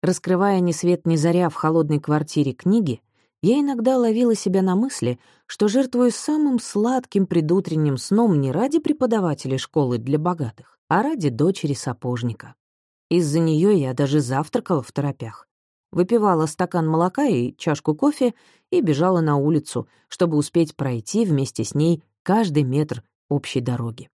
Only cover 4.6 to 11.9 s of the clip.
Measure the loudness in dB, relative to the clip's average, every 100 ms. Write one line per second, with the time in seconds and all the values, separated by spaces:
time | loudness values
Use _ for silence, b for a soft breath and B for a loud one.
4.6 | 2 2 0 -2 -4 -4 b b b -2
5.6 | 0 2 0 2 0 0 -2 0 2 0
6.6 | -2 -2 0 -2 -2 -2 0 0 2 0
7.6 | 0 0 0 -2 0 2 4 2 0 0
8.6 | 0 -2 -2 -2 0 0 0 -2 -4 -6
9.6 | -4 -2 0 -2 -2 -2 -2 -4 -6 -8
10.6 | -20 _ _ 0 0 -2 -2 0 0 0
11.6 | -4 -4 -6